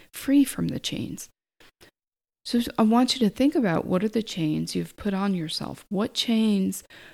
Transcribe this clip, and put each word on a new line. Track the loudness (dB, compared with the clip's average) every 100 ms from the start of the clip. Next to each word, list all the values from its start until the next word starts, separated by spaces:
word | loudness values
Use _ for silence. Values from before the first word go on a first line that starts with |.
| -20
free | -8 2 4
from | 4 2 -4
the | -4
chains. | -6 -6 -6 -10 -14 _ _ _ -20 _ -20 _ _ _ _ _ -4
So | -2 0 2
I |
want | 4 4 4
you | 2
to | 0
think | 2 2
about, | 2 2 0 0
what | -2
are | 0
the | -2
chains | -4 -2 -2 -2 -2
you've | -4 -6 -6
put | -4
on | -2 -2 -2
yourself? | -4 -6 -8 -12 -6
What | -4 -2 -2
chains | 0 2 4 2 0 -4 -10 -20 -20